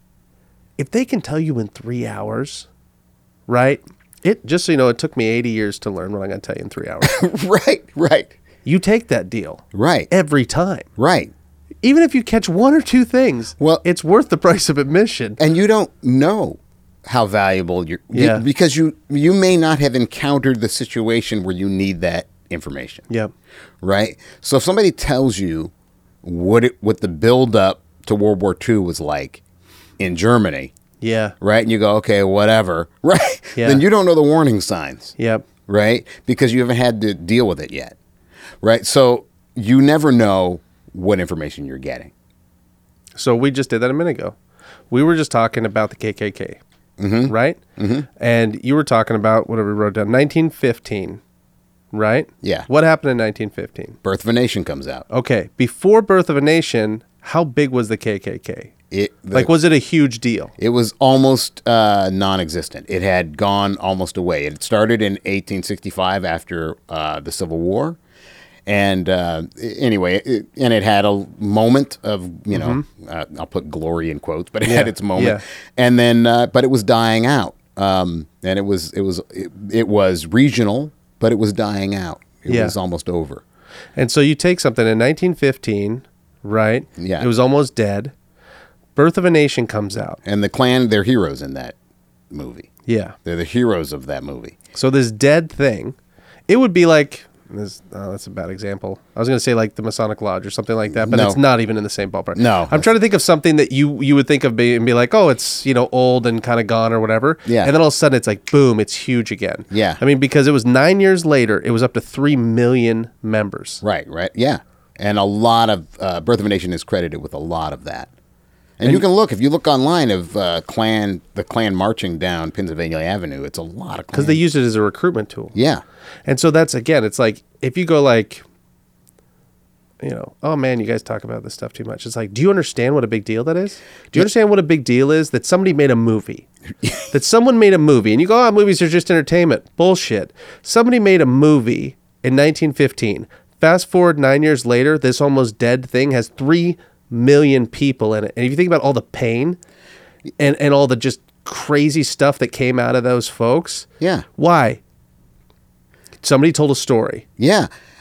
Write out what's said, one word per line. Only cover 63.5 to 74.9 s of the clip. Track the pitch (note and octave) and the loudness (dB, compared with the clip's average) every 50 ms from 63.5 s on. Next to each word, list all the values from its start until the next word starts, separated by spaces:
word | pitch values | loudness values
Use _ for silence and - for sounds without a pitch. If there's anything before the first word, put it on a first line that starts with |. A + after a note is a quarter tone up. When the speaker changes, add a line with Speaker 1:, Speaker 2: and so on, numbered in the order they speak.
| G2+ G2+ G2+ G2 G2 - | 0 0 0 -2 -4 -4
Speaker 2:
almost | - F#2+ F#2+ F#2 F#2 F2 - | -4 -4 -4 -4 -4 -6 -6
away. | G2 F2+ F2+ E2+ D2 D2 | -6 -4 -4 -2 -4 -4
It | D2 D2+ C#2+ - | -6 -8 -10 -8
started | - A#2 G#2 A2 A2 A#2 A2 | -2 0 2 2 2 2 0
in | G#2+ G2+ G2 F#2+ - | 0 -2 -4 -6 -6
eighteen | F#2+ G2 G2 F2+ - G#2 F#2+ F2 | -6 -6 -6 -6 -6 -8 -8 -6
sixty-five | - G#2 F#2 - G2 - - F#2 F#2 F#2+ G2 F#2 | -8 -10 -10 -10 -10 -6 -4 -4 -2 -2 -4 -4
after, | F2 E2 E2+ - - F2+ E2+ D#2+ D#2 - _ _ - | -4 -6 -6 -8 -8 -8 -8 -8 -8 -10 _ _ -12
uh, | - D#2+ D#2 D2+ D#2 D#2 | -10 -8 -6 -6 -8 -8
the | D2+ D2+ D2+ | -10 -12 -10
Civil | - F#2+ D#2+ E2 E2 | -8 -8 -6 -6 -4
War. | E2 F2 F#2+ A2 C#3 D#3+ E3+ - _ _ _ _ - - - - - _ _ _ - | -4 -2 -2 -2 -4 -4 -8 -10 _ _ _ _ -20 -20 -20 -20 -20 _ _ _ -6
And, | - G#2 G2+ G2+ G2 F#2+ F#2+ F2 F2+ | -2 0 0 2 2 0 -2 0 0
uh, | F#2+ F2+ F2 E2+ E2 D#2+ D#2+ - _ - | -2 -2 0 -2 -4 -6 -8 -10 _ -12
i-, | A2 A#2 G#2 - | -12 -10 -8 -2
anyway, | C#3+ B2 A2 G2 F2+ F2+ F2+ G2+ - | -2 0 0 0 0 0 -2 -2 -2
it, | - B2+ G#2 - - - - | -2 -4 -4 -4 -6 -6 -2
and | C3+ A#2+ A#2 | 0 2 2
it | G#2+ F#2+ | 2 2
had | A2+ G#2+ G2+ G2+ | 2 2 4 4
a | G#2 G2+ G2+ G2 - - - | 2 0 0 -4 -8 -12 -8
moment | G#2 G2+ G2+ A2 A2 A#2 B2 C#3 C#3 - - - - | -4 -2 0 2 4 4 4 2 2 -2 -6 -12 -8
of, | G#2+ G#2+ G2 F2+ F#2 E2+ E2+ - | -6 -6 -6 -6 -10 -16 -12 -8
you | G#2 G2+ F2+ | -6 -4 -4
know, | D#2 B2 A#2+ C3+ D3 - _ - | -2 -4 -4 -4 -6 -8 _ -20
Speaker 1:
Mm-hmm. | - - | -18 -12
Speaker 2:
uh, | D#2+ E2 D2 - D2 D2 | -10 -10 -10 -12 -12 -14
I'll | D#2+ - | -12 -8
put | - F#2 - D2+ | -8 -8 -8 -8
glory | D2+ D#2+ D#2 D#2+ E2+ E2+ E2 E2 | -10 -8 -6 -4 -4 -4 -4 -6
in | D#2 D2 | -6 -8
quotes, | - - D#2+ D#2+ F2 - | -8 -8 -8 -8 -8 -8
but | - A2 G#2+ | -6 -4 -2
it | A2+ | 0
Speaker 1:
Yeah. | A#2+ | 2
Speaker 2:
had | A#2+ C3 | 2 2
its | A2+ | 0